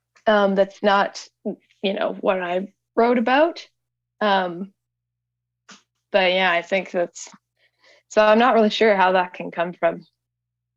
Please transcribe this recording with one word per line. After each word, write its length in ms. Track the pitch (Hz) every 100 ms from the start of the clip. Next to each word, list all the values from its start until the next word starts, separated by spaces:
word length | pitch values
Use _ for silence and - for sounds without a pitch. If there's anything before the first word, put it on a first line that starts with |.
| _ _ -
Um, 280 | 208 196
that's 280 | 196 196 -
not, 440 | 208 202 185 - - _ - - _ _
you 100 | 190
know, 240 | 202 - 196
what 200 | 208 185
I 300 | 175 180 196 _ _ -
wrote 220 | 233 247
about. 480 | 233 269 330 - - _ _ _ _ -
Um, 500 | 214 196 180 170 196 _ _ _ _ _ _ _ _ _ - - _ _ _
but 220 | 202 185
yeah, 180 | 185 185
I 120 | 170
think 280 | 170 196 180
that's, 380 | 180 175 - - - _ _ _ _ _ _ _
so 160 | 214
I'm 140 | 214 220
not 160 | 247
really 160 | 226 214
sure 260 | - 220 196
how 160 | 185
that 220 | 185 180
can 160 | - 170
come 240 | 170 175
from 320 | 170 170 175 165 _ _ _ _ _ _